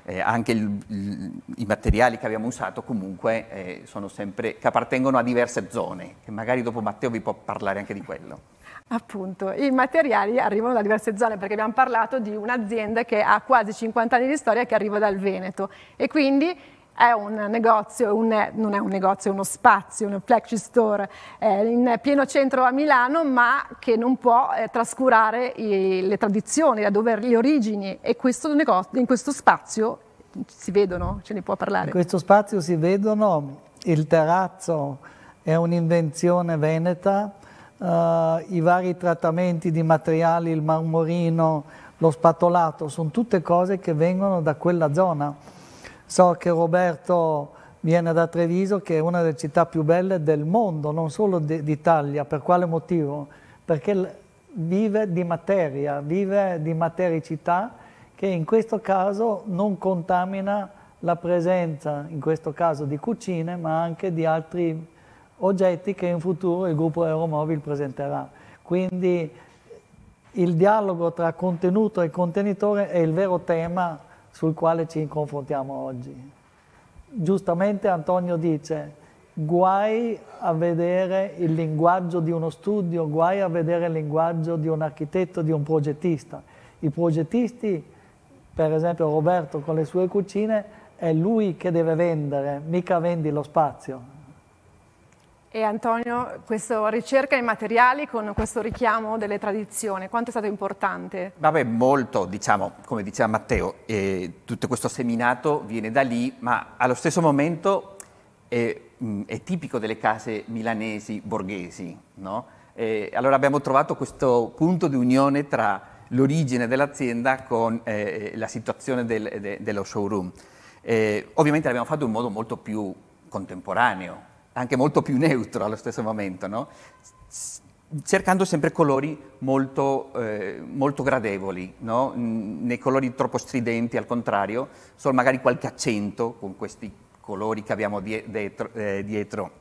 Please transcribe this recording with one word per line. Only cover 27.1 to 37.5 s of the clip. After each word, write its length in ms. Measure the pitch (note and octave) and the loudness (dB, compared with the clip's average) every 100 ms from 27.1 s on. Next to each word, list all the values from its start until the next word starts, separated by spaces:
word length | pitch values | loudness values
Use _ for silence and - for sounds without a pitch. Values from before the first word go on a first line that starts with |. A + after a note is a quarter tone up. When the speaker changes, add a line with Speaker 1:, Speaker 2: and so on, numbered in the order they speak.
| A3 | 2
Speaker 2:
le 200 | B3 A#3 | 4 4
origini, 600 | B3 D4+ G#3+ G3+ G3 - | 4 4 2 -2 -4 -4
e 140 | - A3+ | -2 0
questo 360 | B3+ A#3+ D#4+ D4 | 0 0 2 2
negozio, 420 | D#4 F#3 F#3 B3+ | 4 2 0 0
in 80 | B3 | 2
questo 260 | B3+ - | 0 0
spazio 680 | C#4 - E3+ - - A3 - - - _ - - | 0 2 2 0 -4 -2 -4 -12 -20 _ -14 -14
si 240 | - - | -12 -2
vedono, 480 | F#3+ G3 F3+ F3 G3 | 2 2 0 -4 -6
ce 140 | - G#3+ | -8 -8
ne 80 | |
può 120 | F3 G3 | -6 -4
parlare? 300 | G3 G3 D#3 | -2 -2 0
Speaker 3:
In 60 | |
questo 260 | F3+ E3+ F#3 | 0 0 0
spazio 440 | - G3+ G#3 G3+ | 6 6 6 -2
si 140 | D#3+ E3+ | 0 2
vedono, 840 | E3 G3 G#3+ G#3+ G#3+ D#3+ C#3+ C#3 - - | 2 2 2 2 2 2 -2 -10 -20 -8
il 240 | - D#3 D#3 | 0 2 4
terrazzo 880 | E3 D#3 F3 F#3 - - D#3+ C#3+ C3+ - - - - | 4 4 2 0 -4 -4 -4 -4 -8 -16 -20 -20 -8
è 100 | - | 0
un'invenzione 1040 | D#3+ E3+ E3+ E3 E3+ D#3+ C#3+ F3 F3+ E3+ D#3+ | 2 2 2 4 2 2 0 2 2 2 0
veneta, 720 | D#3 D#3+ E3+ F3 G3 G3 G#3 - - | 2 2 0 0 2 0 0 -8 -20